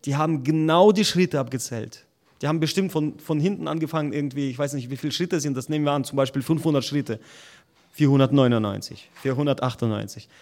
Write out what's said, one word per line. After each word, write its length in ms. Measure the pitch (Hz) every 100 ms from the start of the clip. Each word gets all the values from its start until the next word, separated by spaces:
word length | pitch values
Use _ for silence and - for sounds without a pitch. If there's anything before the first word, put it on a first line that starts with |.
| -
Die 100 | 143
haben 280 | 156 156
genau 480 | 127 156 156 165 208
die 120 | 202
Schritte 360 | 208 175 185 147
abgezählt. 640 | 127 127 - 117 107 - _ _ _ _
Die 60 | 139
haben 120 | 160
bestimmt 320 | 156 - 190
von, 280 | 160 151 -
von 200 | - 156
hinten 280 | 170 202 156
angefangen, 460 | 160 156 165 147
irgendwie, 360 | 139 143 135 139
ich 80 | 123
weiß 160 | 143
nicht, 160 | 143 123
wie 80 | 135
viele 140 | 151
Schritte 280 | - 175 180
sind, 160 | 143 131
das 140 | 123
nehmen 160 | 151 143
wir 60 |
an, 120 | 143
zum 140 | 131 139
Beispiel 240 | 131 143
fünfhundert 420 | - 165 165 147
Schritte. 360 | - 143 131 110 - - - - _ _ _
Vierhundertneunundneunzig, 1200 | - 147 139 135 139 127 117 107 101 - - - -
vierhundertachtundneunzig. 1040 | 135 131 147 131 127 117 117 107 104 - - _